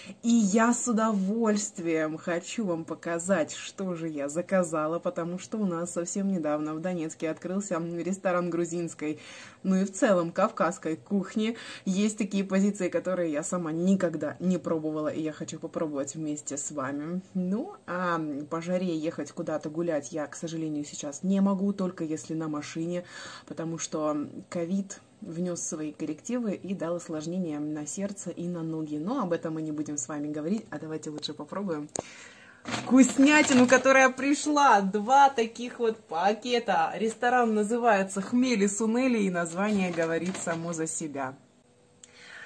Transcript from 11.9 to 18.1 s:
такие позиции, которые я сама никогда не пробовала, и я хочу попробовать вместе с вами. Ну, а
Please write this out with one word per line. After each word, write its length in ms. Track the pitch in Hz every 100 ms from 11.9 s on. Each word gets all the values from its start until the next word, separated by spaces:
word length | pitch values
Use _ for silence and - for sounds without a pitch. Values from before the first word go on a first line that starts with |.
| 185 214 208
такие 260 | 196 196
позиции, 460 | 190 190 202 202 180
которые 420 | 175 180 185 170
я 120 | 147
сама 280 | 165 180 165
никогда 680 | 160 180 196 175 160 151 -
не 160 | 175 180
пробовала, 520 | 170 165 156 156 151
и 120 | 143
я 120 | 156
хочу 260 | 151 156 160
попробовать 560 | 160 175 165 143 143
вместе 420 | 160 156 147 - 139
с 140 | -
вами. 500 | 147 131 143 151 180 -
Ну, 400 | 190 180 208 381 415 -
а 320 | 180 180